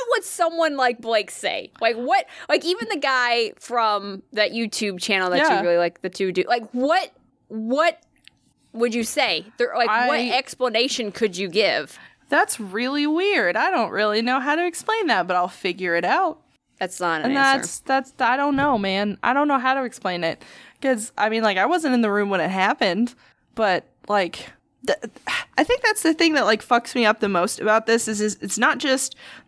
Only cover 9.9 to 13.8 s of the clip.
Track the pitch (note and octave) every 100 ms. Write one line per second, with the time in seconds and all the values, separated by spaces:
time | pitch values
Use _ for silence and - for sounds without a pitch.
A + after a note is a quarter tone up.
9.9 | A3 B3 D4 B3 B3 - - B3+ A3 B3+
10.9 | - G#3+ - A3 F3 F#3+ F#3 F#3+ A#2+ C#3
11.9 | - - _ - D4 G4+ - G3+ G3+ B3+
12.9 | C#4+ D4 D#4 G4+ F4 F3+ G3+ E4 E4+